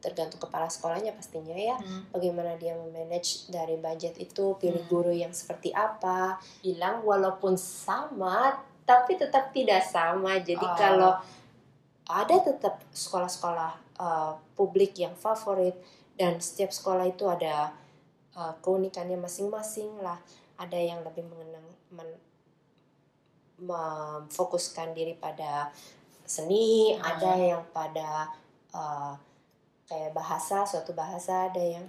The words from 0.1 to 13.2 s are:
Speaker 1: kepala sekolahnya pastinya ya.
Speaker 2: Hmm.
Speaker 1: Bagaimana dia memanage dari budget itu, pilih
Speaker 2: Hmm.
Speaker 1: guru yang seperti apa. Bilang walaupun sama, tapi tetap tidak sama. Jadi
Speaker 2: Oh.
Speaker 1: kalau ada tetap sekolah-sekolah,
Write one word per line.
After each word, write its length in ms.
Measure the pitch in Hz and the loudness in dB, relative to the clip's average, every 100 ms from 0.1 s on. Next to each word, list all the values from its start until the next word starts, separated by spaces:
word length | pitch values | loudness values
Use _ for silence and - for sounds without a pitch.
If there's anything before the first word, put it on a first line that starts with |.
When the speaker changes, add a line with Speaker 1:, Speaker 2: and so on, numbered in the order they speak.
| 170 156 - | -4 -6 -6
Speaker 1:
kepala 240 | 165 160 165 | -8 -4 -4
sekolahnya 480 | - 165 170 214 | -4 -4 -4 -4
pastinya 400 | 208 - 165 160 | -8 -12 -12 -10
ya. 220 | 175 220 254 | -4 -4 -4
Speaker 2:
Hmm. 340 | 196 190 190 | -6 -12 -8
Speaker 1:
Bagaimana 480 | 180 180 175 170 165 | -2 -2 0 -4 -4
dia 160 | 165 | -6
memanage 720 | 165 165 165 165 175 175 - - | -6 -10 -10 -6 -4 -4 -6 -8
dari 300 | 175 160 160 | -6 -2 -2
budget 420 | 160 165 170 - | -2 -4 -6 -8
itu, 400 | 180 - 196 190 | -10 -2 0 2
pilih 240 | 175 175 | 0 0
Speaker 2:
Hmm. 80 | 170 | 0
Speaker 1:
guru 220 | 175 175 | 2 2
yang 180 | 175 170 | 0 -2
seperti 400 | - - 175 170 | -8 -10 -6 -4
apa. 720 | - 220 214 185 185 185 185 - - | -2 -2 -2 -2 0 0 -4 -10 -6
Bilang 480 | 190 170 180 226 214 | -4 -2 -2 0 2
walaupun 480 | 196 190 190 196 | 4 2 0 2
sama, 1040 | 185 - - - 226 302 240 190 196 269 269 - - | 0 0 -10 -4 -4 -4 -4 0 4 4 2 -8 -8
tapi 320 | - 247 247 | 8 8 8
tetap 400 | 370 285 269 269 | 2 4 4 2
tidak 320 | 277 220 190 - | 0 4 4 4
sama. 480 | 180 165 185 190 190 | 2 2 2 2 0
Jadi 300 | 170 175 180 | 0 -2 0
Speaker 2:
Oh. 80 | |
Speaker 1:
kalau 400 | 175 196 190 185 185 - - - _ _ _ _ _ - | 4 6 8 8 6 -2 -18 -20 _ _ _ _ _ -4
ada 260 | 175 220 359 | -2 6 6
tetap 420 | 339 269 202 - - | 6 2 0 -2 -12
sekolah-sekolah, 800 | - - 185 | -10 -4 -2